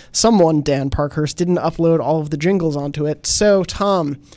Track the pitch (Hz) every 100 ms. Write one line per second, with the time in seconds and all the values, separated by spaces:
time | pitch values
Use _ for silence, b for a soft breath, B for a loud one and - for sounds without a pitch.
0 | B - 226 214 165 151 143 139 135 -
1 | 147 - 151 - 175 175 147 165 165 165
2 | 127 160 147 151 170 196 165 143 143 147
3 | 147 147 - - 208 196 170 - 202 190
4 | 147 135 b